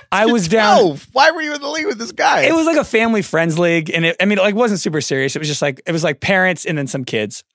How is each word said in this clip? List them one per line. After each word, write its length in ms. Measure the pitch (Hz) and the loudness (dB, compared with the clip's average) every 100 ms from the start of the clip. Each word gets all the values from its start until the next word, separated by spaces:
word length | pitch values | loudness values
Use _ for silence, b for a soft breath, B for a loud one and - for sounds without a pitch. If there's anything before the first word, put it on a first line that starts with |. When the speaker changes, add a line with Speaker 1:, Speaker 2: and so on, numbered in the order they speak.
| - | -2
Speaker 1:
I 140 | 202 226 | 0 2
was 220 | 233 165 | 2 2
down 300 | 220 208 226 | 2 4 4
Speaker 2:
Twelve. 260 | 185 139 - | 4 0 -4
Why 180 | 254 320 | 2 2
were 100 | 330 | 2
you 100 | 302 | -6
in 60 | 294 | -8
the 80 | 285 | -8
league 180 | 311 311 | -6 -6
with 120 | 226 | -6
this 140 | 233 | -8
guy? 300 | - 320 - | -2 0 2
Speaker 1:
It 100 | 269 | 2
was, 100 | 330 320 | 2 2
like, 100 | 311 | 0
a 60 | |
family 360 | - 220 226 220 | 0 0 2 0
friends 380 | - 160 165 156 | 0 0 0 0
league. 320 | 175 165 160 | 2 0 -2
And 140 | 165 165 | -2 -2
it, 100 | 170 | 0
I 40 | |
mean, 140 | 196 202 | 0 2
it, 40 | |
like, 120 | 202 | 0
wasn't 260 | 208 240 190 | 2 0 0
super 200 | - 151 | -2 -4
serious. 340 | - 135 135 165 | -2 -2 -2 -4
It 20 | |
was 80 | 151 | -6
just, 120 | 143 | -4
like, 200 | 143 131 - | -4 -4 -4
it 60 | |
was, 100 | 165 | -2
like, 180 | 160 143 | -2 -2
parents 440 | - 190 185 170 | 0 2 2 0
and 140 | - 151 | -4 -4
then 80 | 135 | -4
some 180 | 139 | -6
kids. 400 | 123 113 107 - - | -4 -4 -4 -8 -20